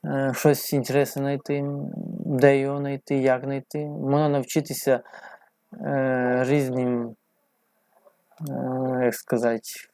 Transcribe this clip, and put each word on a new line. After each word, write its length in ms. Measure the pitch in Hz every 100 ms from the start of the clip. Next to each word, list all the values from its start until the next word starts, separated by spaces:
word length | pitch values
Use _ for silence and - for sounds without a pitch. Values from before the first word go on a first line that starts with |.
Е, 280 | 151 139 135
щось 380 | 127 151 139 -
інтересне 500 | 143 - 139 135 139
знайти, 420 | 139 143 - 143 143 143 143 - - -
де 340 | - 135 139 139
його 200 | 139 143
знайти, 380 | 139 139 - 139
як 280 | 131 127
знайти. 420 | 135 139 - 151 147
Можна 420 | 147 135 143 151
навчитися, 760 | 143 123 160 - 135 - 123 - - - - _ _ _ -
е, 640 | 170 139 131 127 123 123 127
різним, 720 | 147 131 127 123 120 117 110 _ _ _ _ _ _ _ _ - _ _ _ 151
е, 520 | 135 131 131 131 127
як 100 | 123
сказати 560 | - - 120 117 113 - - -